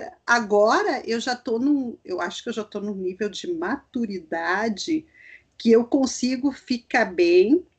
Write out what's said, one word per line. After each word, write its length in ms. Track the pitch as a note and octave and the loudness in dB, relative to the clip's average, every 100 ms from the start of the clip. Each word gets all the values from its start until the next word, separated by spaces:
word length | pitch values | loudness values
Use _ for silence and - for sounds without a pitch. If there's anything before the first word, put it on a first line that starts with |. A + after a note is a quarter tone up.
| - - - | -6 -12 0
agora 760 | A#3+ G#3 G#3 G#3+ D#4 G#4+ C4+ - | 0 4 4 6 4 2 -2 -2
eu 140 | A#3 | -4
já 160 | B3+ A#3+ | -2 -4
tô 220 | - A3+ | -2 -2
num, 400 | C#4 C#4+ B3 - | 2 0 0 -8
eu 160 | - F3+ | -8 -6
acho 240 | F3+ - | -6 -6
que 60 | A#3+ | -8
eu 40 | |
já 120 | A3+ | -8
tô 160 | G#3+ G3+ | -8 -8
num 140 | G3+ | -6
nível 340 | F#3+ F#3 F#3 G#3 | -6 -6 -4 -6
de 240 | F#3+ F3 | -6 -8
maturidade 1500 | E3 F3+ - _ B3 A3 F#3+ D#3+ E3 E3 F#3+ A3+ G3 - D#3 - _ - - _ _ | -6 -4 -6 _ -6 -6 -8 -8 -6 -2 -2 -2 -4 -4 -4 -4 _ -20 -20 _ _
que 120 | A3+ | 4
eu 140 | A3+ | 4
consigo 680 | A#3+ C#4+ C4 - B3 C4 C#4 | 4 0 0 -2 -4 -2 -4
ficar 540 | - - A#3+ - B3+ | -4 -6 -6 -2 0
bem, 580 | G3+ F3 E3+ F3+ G3+ E4+ - | 0 2 4 6 6 4 0